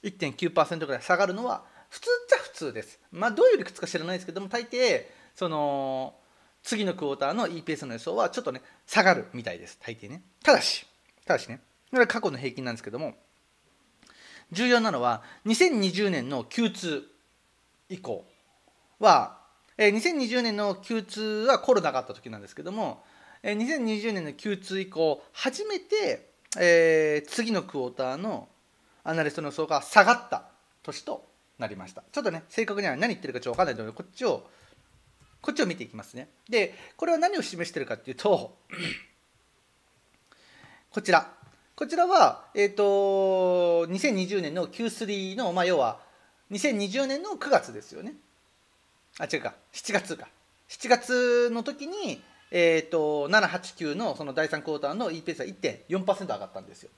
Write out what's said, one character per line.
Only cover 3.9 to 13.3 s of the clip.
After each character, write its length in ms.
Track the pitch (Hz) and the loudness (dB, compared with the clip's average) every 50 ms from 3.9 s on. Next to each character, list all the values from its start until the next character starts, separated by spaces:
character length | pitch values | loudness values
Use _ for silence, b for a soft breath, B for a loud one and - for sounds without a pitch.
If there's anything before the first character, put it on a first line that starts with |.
| - | -6
ら 80 | 170 160 | -6 -4
な 80 | 170 185 | -4 -6
い 40 | |
で 20 | 180 | -6
す 40 | 185 | -8
け 60 | - | -8
ど 100 | 165 190 | -10 -10
も、 60 | 196 | -8
大 200 | 190 240 240 233 | -6 -6 -6 -6
抵、 380 | 226 - 247 254 233 165 123 - B B B B B B | -4 0 2 2 4 2 2 -2 B B B B B B
そ 140 | - 190 170 | -6 -4 -2
の、 680 | 160 151 147 143 143 139 135 135 135 131 131 - - b b b b b b b b _ | 0 0 0 0 0 -2 -2 -2 -4 -4 -6 -8 -12 b b b b b b b b _
次 240 | _ - 233 208 208 | _ -6 -4 -2 -2
の 80 | 185 175 | -2 -2
ク 120 | - 151 | -2 -4
ォ 80 | 139 139 | -4 -2
ー 40 | |
タ 120 | - 139 139 | -2 -2 -2
ー 40 | 175 | 0
の 140 | 226 226 | -2 -2
イ 40 | - | -4
ー 120 | 175 165 - | -4 -8 -6
ピ 100 | - 156 | -6 -6
ー 20 | |
エ 20 | |
ス 80 | 143 151 | -6 -6
の 80 | 131 113 | -10 -12
予 60 | 113 | -10
想 160 | - 160 180 | -8 -4 0
は 140 | 214 - 175 | 0 0 0
ち 100 | - 254 | -2 -4
ょ 20 | |
っ 40 | - | -6
と 60 | - | -6
ね、 100 | 127 131 b b b b b | -8 -8 b b b b b
下 180 | - - 208 196 | 0 2 6 6
が 100 | 190 180 | 6 6
る 140 | 123 - - - | 4 0 -8 -12
み 100 | 123 110 | -10 -10
た 100 | 101 87 | -10 -10
い 60 | 87 | -12
で 60 | 87 | -14
す。 140 | - - _ | -20 -20 _
大 160 | - - 113 | -14 -14 -14
抵 120 | - - 101 | -14 -14 -16
ね。 120 | 139 175 _ _ _ _ - | -16 -18 _ _ _ _ 4
た 100 | 311 269 | 4 4
だ 80 | - | 6
し、 240 | - - - - - _ _ _ _ _ _ _ _ | 4 0 -4 -4 -8 _ _ _ _ _ _ _ _
た 80 | - 90 | -2 -2
だ 60 | - | -2
し 80 | - | -2
ね、 140 | - 117 - _ _ _ _ _ _ | -8 -16 -16 _ _ _ _ _ _
こ 60 | - | 4
れ 60 | 254 | 4
は 60 | 240 | 4
過 140 | 240 - 233 | 4 2 -2
去 80 | 233 277 | -2 -2
の 80 | 139 | -4
平 140 | 123 139 131 | -2 -8 -8
均 120 | 120 139 131 | -8 -6 -8
な 80 | 123 | -8
ん 40 | 117 | -8
で 20 | |
す 60 | 110 - | -8 -12
け 80 | - | -12
ど 80 | 107 131 | -10 -8
も、 160 | 156 131 - _ _ _ | -10 -10 -12 _ _ _